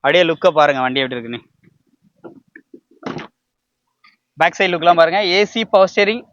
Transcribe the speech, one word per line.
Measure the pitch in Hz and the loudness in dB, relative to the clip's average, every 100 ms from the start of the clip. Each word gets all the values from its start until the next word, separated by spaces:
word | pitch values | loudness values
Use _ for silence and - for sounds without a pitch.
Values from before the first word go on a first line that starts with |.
அப்படியே | 139 170 170 | 2 2 2
லுக்கை | 160 190 156 | 0 0 2
பாருங்க, | 147 135 127 | 0 0 -2
வண்டி | 131 | -4
எப்படி | 131 127 | -6 -8
இருக்குன்னு. | 117 120 _ _ _ _ _ _ _ _ - - _ _ _ - _ _ - - - _ _ _ _ _ _ _ _ _ _ - | -10 -14 _ _ _ _ _ _ _ _ -20 -20 _ _ _ -20 _ _ -14 -14 -16 _ _ _ _ _ _ _ _ _ _ -2
பேக் | 160 - | -2 0
சைடு | 190 | -4
லுக்லாம் | 175 170 170 | 0 2 4
பாருங்க, | 165 185 202 185 | 2 2 0 0
ஏ | 208 | 0
சி, | 233 220 196 | -2 0 2
பவர் | 190 | 2
ஸ்டீரிங் | - 202 233 - | 2 -2 -2 -10